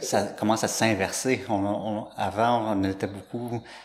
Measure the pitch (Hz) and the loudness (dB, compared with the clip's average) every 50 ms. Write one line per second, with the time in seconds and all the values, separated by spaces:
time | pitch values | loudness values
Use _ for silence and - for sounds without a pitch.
0 | - - - 110 101 104 - - - 107 110 107 - 104 - - 113 113 110 92 | -4 0 2 2 2 0 -2 0 2 2 2 4 2 0 2 2 2 4 4 2
1 | 95 92 - - - 131 131 113 98 - 113 98 98 101 104 - - 107 107 104 | 0 0 -2 -2 0 0 0 0 0 0 -2 0 0 0 -2 -2 -2 -4 -4 -4
2 | 113 - - - 104 98 87 104 113 117 120 117 113 110 107 98 95 95 95 95 | -6 -8 -6 -4 -4 -2 0 2 2 4 4 2 2 0 0 2 2 0 0 -2
3 | - 98 98 101 101 - - 120 120 120 117 117 - - - - - | -4 -6 -6 -8 -10 -8 -8 -6 -6 -4 -6 -6 -6 -8 -16 -20 -20